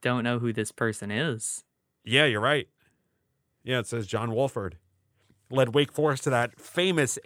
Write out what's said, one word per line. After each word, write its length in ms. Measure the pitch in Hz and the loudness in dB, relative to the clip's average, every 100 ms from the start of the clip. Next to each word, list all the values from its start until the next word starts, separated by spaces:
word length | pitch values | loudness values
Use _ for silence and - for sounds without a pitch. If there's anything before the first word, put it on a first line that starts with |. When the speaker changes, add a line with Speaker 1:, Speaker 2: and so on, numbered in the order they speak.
Speaker 1:
don't 220 | 123 123 | -2 0
know 160 | 120 120 | 0 0
who 140 | 120 | 0
this 180 | 113 104 | -2 -4
person 400 | - 113 107 104 | -2 -2 -2 -4
is. 540 | 107 160 110 - - - _ _ _ | -4 -2 -4 -6 -10 -14 _ _ _
Speaker 2:
Yeah, 180 | 110 135 | 0 2
you're 160 | 151 104 | 4 2
right. 300 | 123 147 - _ _ _ _ _ _ _ _ _ | 2 0 -4 _ _ _ _ _ _ _ _ _
Yeah, 180 | 120 127 | -4 -4
it 80 | 104 | -2
says 200 | 120 101 | -6 -4
John 260 | 110 117 | -4 -2
Wolford 440 | 113 135 117 95 85 _ _ _ _ _ _ - | 0 -2 -2 -8 -10 _ _ _ _ _ _ -2
led 240 | 131 120 | 2 4
Wake 160 | 139 143 | 4 2
Forest 320 | - 151 131 | 2 0 2
to 60 | 147 | 2
that 280 | 120 120 - | 2 0 -6
famous 600 | - 170 190 165 131 - | -8 0 2 2 2 -2